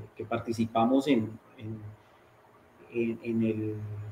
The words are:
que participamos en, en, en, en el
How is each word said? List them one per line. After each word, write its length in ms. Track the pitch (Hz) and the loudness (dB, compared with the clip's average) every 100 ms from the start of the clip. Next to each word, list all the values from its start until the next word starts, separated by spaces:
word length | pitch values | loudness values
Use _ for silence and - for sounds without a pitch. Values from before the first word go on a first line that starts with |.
| 110 - | -10 -10
que 80 | |
participamos 840 | 117 113 117 113 113 113 117 135 147 | -4 -4 -2 0 2 4 6 4 6
en, 240 | 120 110 110 - - | 4 2 -8 -18 -12
en, 200 | 110 110 107 107 - - - _ - - - - - | -10 -10 -12 -16 -20 -20 -20 _ -20 -20 -20 -20 -8
en, 260 | 117 117 113 | -2 -2 -2
en 200 | 120 113 | -2 2
el 320 | 110 107 107 - - - - | 2 0 -2 -4 -8 -8 -8